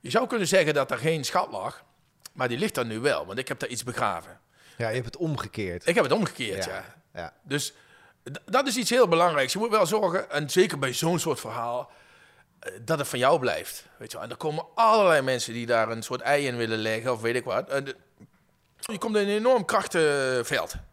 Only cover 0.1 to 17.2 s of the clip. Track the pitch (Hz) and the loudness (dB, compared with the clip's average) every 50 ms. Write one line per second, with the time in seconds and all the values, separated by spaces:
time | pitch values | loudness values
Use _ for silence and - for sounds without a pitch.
0.1 | 131 214 254 226 - 233 196 151 - 190 170 147 151 143 135 - 139 135 117 156 | 2 2 2 2 0 -2 0 4 4 4 4 6 4 2 2 0 -2 -2 0 0
1.1 | 165 160 131 - - 180 185 - - 98 95 117 - - - _ _ _ _ _ | 0 0 -2 0 0 0 0 0 -4 -8 -8 -8 -8 -10 -20 _ _ _ _ _
2.1 | _ _ _ - _ - 127 123 120 120 190 220 - 143 123 117 110 110 120 147 | _ _ _ -20 _ -4 -2 -2 0 0 -2 -2 -2 -2 -4 -2 -4 -2 0 0
3.1 | 120 73 76 87 98 117 131 - 143 - - - 123 120 - 127 120 - 123 107 | 0 0 -2 -6 -6 -6 -6 -6 -6 -6 -6 -8 -8 -8 -8 -8 -4 -2 -2 -2
4.1 | 92 85 - - - _ _ _ _ _ _ - - - 117 113 110 127 117 117 | -2 -4 -8 -12 -20 _ _ _ _ _ _ -20 -10 -6 -4 -2 -2 -4 -6 -6
5.1 | - - 180 160 151 123 - 104 - - 104 92 87 90 - - 170 220 160 113 | -8 -6 -4 -4 -2 -4 -6 -8 -6 -6 -6 -4 -6 -4 -2 0 2 2 2 2
6.1 | 139 214 202 - - - 131 107 95 95 92 87 95 95 92 - - - _ _ | 2 2 2 -2 -2 -6 -6 -4 -4 -4 -6 -6 -6 -10 -12 -14 -20 -20 _ _
7.1 | _ 87 85 82 _ _ _ - 135 147 139 - - _ _ _ - - - - | _ -12 -12 -12 _ _ _ -6 -4 -4 -4 -4 -10 _ _ _ -20 -20 -20 -20
8.1 | _ _ _ - 143 - _ - 190 262 285 277 202 247 233 - 233 254 247 185 | _ _ _ -14 -14 -14 _ 0 0 2 2 2 0 -2 0 2 6 6 6 6
9.1 | 165 165 175 180 160 147 135 127 - - 220 233 208 220 190 156 202 214 208 190 | 6 4 4 4 4 2 2 2 0 -2 -2 2 4 4 4 4 2 0 0 2
10.1 | - 190 - - - 147 151 139 - 180 185 - - 147 139 131 120 - - 165 | 0 -2 -4 -2 -4 -4 -4 0 4 4 4 4 4 -2 -2 -2 -2 0 0 0
11.1 | 180 170 - 170 139 - - 113 107 123 117 117 120 123 - - - - - _ | 0 0 0 -2 -2 -2 -4 -8 -6 -6 -4 -4 -4 -4 -6 -8 -14 -20 -20 _
12.1 | - - - _ _ _ _ _ _ _ - - 95 98 117 110 160 147 143 - | -20 -20 -20 _ _ _ _ _ _ _ -14 -14 -14 -12 -4 -2 -2 -2 -2 -4
13.1 | - 127 123 131 160 165 131 120 82 78 - - - - - - _ - 117 110 | -2 2 4 4 4 4 4 0 0 -2 -4 -8 -12 -14 -16 -20 _ -18 -16 -14
14.1 | - - 82 117 - - - 156 151 160 165 - _ - 226 220 220 220 202 185 | -12 -10 -10 -10 -10 -6 -6 -4 -4 -4 -8 -8 _ 2 4 6 6 6 6 6
15.1 | 165 147 131 131 131 123 - - 113 117 120 117 120 113 110 110 117 113 110 - | 4 4 4 2 0 -2 -2 -6 -6 -8 -2 0 2 2 2 2 -2 -8 -6 -8
16.1 | 123 123 - 127 143 147 143 135 123 120 117 113 113 110 110 113 110 110 113 127 | -8 -6 0 0 0 2 2 -2 -2 -2 -2 -2 -2 -2 0 -2 -2 -2 -2 -2
17.1 | 123 113 | -4 -2